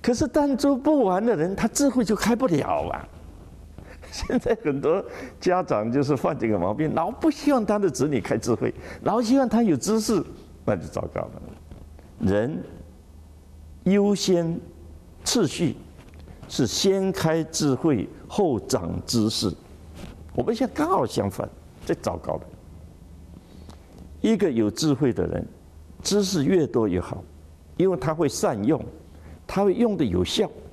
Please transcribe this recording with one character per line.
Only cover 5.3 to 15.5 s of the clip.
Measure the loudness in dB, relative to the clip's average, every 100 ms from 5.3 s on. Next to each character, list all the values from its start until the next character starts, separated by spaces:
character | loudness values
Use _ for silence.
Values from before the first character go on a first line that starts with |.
| -4
家 | 0 2
长 | 2 0 2
就 | 0
是 | 2 2
犯 | 0 -2
这 | 0
个 | 2
毛 | 0
病， | 0 -2
老 | 0 -2
不 | 0 0
希 | 2 2
望 | 2
他 | 2 2
的 | 2
子 | 0 0
女 | 0
开 | 0 -2
智 | 0
慧， | 0 0 -6 -12 -6
老 | -2 0
希 | 4 4
望 | 4
他 | 4
有 | 4 2
知 | 2 0
识， | 2 0 -2 -10 -20 -8
那 | -2
就 | -2 -2
糟 | -6 -6
糕 | -6
了。 | -8 -10 -16 -18 -18 -20 -18 -20 -20 -4
人 | 0 2 0 -4 -10 -16 -18 -20 -20 -20 -20 -20 -20 -20 -20 -6
优 | 2 4 4
先 | 2 2 2 2 -4 -8 -18 -20 -20 -20 -10
次 | -2 2
序 | 2